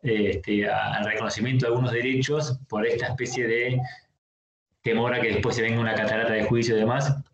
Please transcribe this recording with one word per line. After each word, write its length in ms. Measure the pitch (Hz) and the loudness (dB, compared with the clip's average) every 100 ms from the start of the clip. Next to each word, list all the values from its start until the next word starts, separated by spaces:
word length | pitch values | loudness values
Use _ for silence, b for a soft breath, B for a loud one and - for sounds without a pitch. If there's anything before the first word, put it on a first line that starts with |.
eh, 300 | 120 107 101 | 0 2 2
este, 360 | - - 104 101 | 0 0 0 0
a, 280 | 101 101 104 | 0 -2 -2
al 100 | 107 | -2
reconocimiento 580 | 107 110 107 120 127 | -2 -4 -4 0 2
de 80 | 120 | 2
algunos 200 | 123 123 | 2 0
derechos 680 | 117 127 131 131 151 135 131 - | 0 0 0 0 0 -2 -6 -4
por 180 | 107 117 | -2 0
esta 200 | 117 123 | 0 -2
especie 400 | 123 120 127 113 | -4 -4 -2 0
de 340 | 117 123 127 127 B _ _ _ _ _ _ _ _ | 0 0 -2 -4 B _ _ _ _ _ _ _ _
temor 300 | 120 113 120 | 0 0 2
a 80 | 120 | 0
que 80 | 113 | 0
después 280 | - 117 110 | 2 0 0
se 60 | |
venga 180 | 113 113 | 0 0
una 140 | 113 | 0
catarata 380 | 110 107 110 113 | 0 0 0 0
de 120 | 110 | 0
juicio 300 | 107 117 113 | 2 2 2
y 60 | 110 | 2
demás, 340 | 110 135 143 139 - | 2 2 0 -2 -2